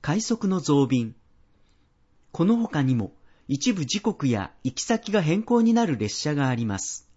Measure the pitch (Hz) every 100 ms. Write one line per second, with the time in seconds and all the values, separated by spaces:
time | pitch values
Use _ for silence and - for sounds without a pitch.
0 | - 208 - 226 196 185 151 143 131 127
1 | 113 - _ _ _ _ _ _ _ _
2 | _ _ _ - 175 233 226 156 131 123
3 | 98 _ - _ - 135 247 196 135 -
4 | - - 135 113 92 _ 135 - - 226
5 | - 202 156 185 220 240 226 233 226 120
6 | 104 - 151 143 131 120 113 98 - -
7 | _